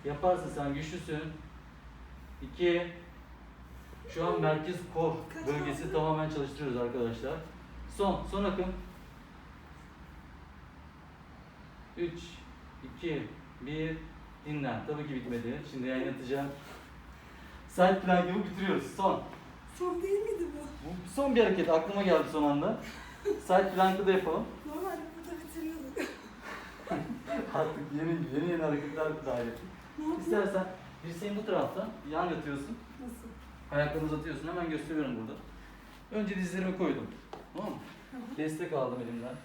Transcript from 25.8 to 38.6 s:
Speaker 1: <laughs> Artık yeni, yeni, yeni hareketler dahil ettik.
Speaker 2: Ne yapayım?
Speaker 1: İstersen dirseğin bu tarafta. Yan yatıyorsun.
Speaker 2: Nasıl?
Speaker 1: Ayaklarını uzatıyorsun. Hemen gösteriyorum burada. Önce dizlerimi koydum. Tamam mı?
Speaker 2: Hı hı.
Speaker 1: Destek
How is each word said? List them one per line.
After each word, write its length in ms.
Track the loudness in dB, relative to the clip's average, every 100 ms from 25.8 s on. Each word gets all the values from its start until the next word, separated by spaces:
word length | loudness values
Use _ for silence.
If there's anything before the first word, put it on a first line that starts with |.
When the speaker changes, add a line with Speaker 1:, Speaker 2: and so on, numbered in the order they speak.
| -6 -4 -4 -6 -14 -12 -10 -10 -10 -12 -4
Speaker 1:
<laughs> 640 | -2 -2 -6 -2 -2 0
Artık 240 | 2 2 0 -2 0
yeni, 120 | 2 2 2
yeni, 160 | 2 2
yeni 100 | 2
hareketler 640 | 2 2 0 0 0 0 -2
dahil 200 | 0 -2
ettik. 160 | -4 -10 -12 -12 -4
Speaker 2:
Ne 60 |
yapayım? 160 | -2 0
Speaker 1:
İstersen 420 | 4 4 6 2 0 -4 -12 -10
dirseğin 320 | -8 -4 -2 -2
bu 100 | 2
tarafta. 420 | 4 4 0 -4 -6 -2
Yan 140 | 0
yatıyorsun. 540 | 2 0 -2 -4 -4 -8 -10 -10
Speaker 2:
Nasıl? 260 | -10 -10 -12 -14 -14 -16 0
Speaker 1:
Ayaklarını 340 | 2 4 2 2
uzatıyorsun. 360 | 0 -2 -4 -2
Hemen 220 | -2 0
gösteriyorum 460 | -2 0 0 0 -2
burada. 180 | -4 -8 -12 -16 -16 -18 -18 -18 -4
Önce 240 | 0 0 0
dizlerimi 420 | 0 2 0 4
koydum. 280 | 4 2 -2 -10 -14 -14 -10 -6
Tamam 160 | -4
mı? 60 | -6 -10 -16 -12
Speaker 2:
Hı 60 | -10
hı. 200 | -8 -2
Speaker 1:
Destek 360 | -2 -2